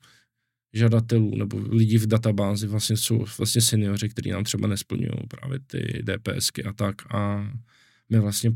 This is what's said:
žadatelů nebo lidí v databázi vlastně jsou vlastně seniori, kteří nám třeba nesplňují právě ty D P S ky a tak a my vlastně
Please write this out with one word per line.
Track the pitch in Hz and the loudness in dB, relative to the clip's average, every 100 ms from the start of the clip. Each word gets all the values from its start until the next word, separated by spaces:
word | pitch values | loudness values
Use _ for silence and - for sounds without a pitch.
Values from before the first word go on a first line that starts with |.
| _ _ _ _ _ _ _ | _ _ _ _ _ _ _
žadatelů | 107 117 117 113 117 107 104 | 2 4 4 4 2 2 0
nebo | 101 104 101 | -2 -4 0
lidí | 113 110 113 | 4 6 4
v | 107 | 4
databázi | 107 110 104 101 104 107 | 2 2 0 0 -2 -2
vlastně | 104 - 110 | -2 0 0
jsou | - 110 104 - | 0 0 -2 -4
vlastně | 104 117 | -2 2
seniori, | 113 107 104 101 104 | 2 2 0 0 -4
kteří | 104 95 | -4 -4
nám | 95 | -4
třeba | 104 - 104 | -2 -2 0
nesplňují | 101 - - - - - | -2 -4 -4 -4 -4 -8
právě | - 135 131 - | -10 -8 -8 -8
ty | - - - | -8 -6 -6
D | 110 95 | -4 -4
P | - 92 | -4 -4
S | - | -4
ky | - | -4
a | - | -8
tak | 101 101 101 - | -4 -4 -4 -8
a | 101 101 101 104 120 - _ _ _ - | -4 -4 -4 -6 -10 -14 _ _ _ 0
my | 113 | 2
vlastně | 101 101 117 | 2 0 0